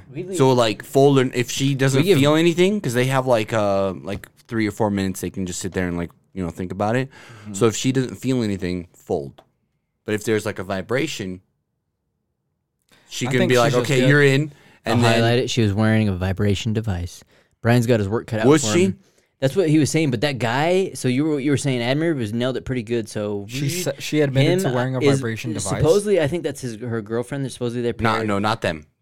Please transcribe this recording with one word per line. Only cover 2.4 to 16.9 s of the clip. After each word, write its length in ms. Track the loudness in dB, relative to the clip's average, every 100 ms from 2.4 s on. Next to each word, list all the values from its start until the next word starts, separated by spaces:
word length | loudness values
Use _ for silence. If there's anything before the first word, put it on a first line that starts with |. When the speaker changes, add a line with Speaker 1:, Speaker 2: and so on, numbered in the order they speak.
| 2 2 2 0
Speaker 2:
'cause 100 | -2
they 140 | 0 0
have, 200 | 0 2
like, 260 | 0 0
uh, 400 | 0 0 0 -2
like, 340 | -4 -8 -12 -14 _ -8
three 200 | -4 -2
or 20 |
four 200 | 0 0
minutes, 320 | 0 -2 -4
they 80 | -8
can 160 | -6 -8
just 120 | -8
sit 140 | -6
there 160 | -4 -4
and, 80 | -4
like, 140 | -8 _ _
you 100 | -8
know, 60 | -8
think 200 | -6 -8
about 260 | -4 -2 -2
it. 120 | -4 -10 -20 -20
Speaker 3:
Mm-hmm. 120 | -10
Speaker 2:
So 120 | 0 0
if 80 |
she 160 | 2 -2
doesn't 260 | -2 -2 -4
feel 260 | -2 -2
anything, 460 | -2 -2 -4 -6 -8
fold. 460 | _ -6 -6 -6 -16 _ _ _ _ _ _
But 100 | -6
if 80 | -4
there's, 200 | 0 -2
like, 140 | -2 -6
a 60 |
vibration, 760 | -6 -6 -4 -4 -4 -6 -10 -10 _ _ _ _ _ _ _ _ _ _ _ _ _ _ _ _ -14
she 180 | -6 0
Speaker 3:
I 40 |
Speaker 2:
can 100 | 2
Speaker 3:
think 80 | 4
Speaker 2:
be 40 |
Speaker 3:
she's 60 | 4
Speaker 2:
like, 120 | 4
Speaker 3:
just 120 | 2
Speaker 2:
"Okay, 160 | 2 4
Speaker 3:
good. 80 | 6
Speaker 2:
you're 140 | 6
in." 300 | 6 4 0 -8 _ _
And 120 | -2 2
Speaker 1:
I'll 40 |
Speaker 2:
then 100 | 4
Speaker 1:
highlight 240 | 4 2 2
it. 100 | 0
She 120 | 0
was 100 | 0
wearing 360 | 2 2 2 2
a 40 |
vibration 600 | 0 -2 0 0 0 -2
device. 520 | -2 -2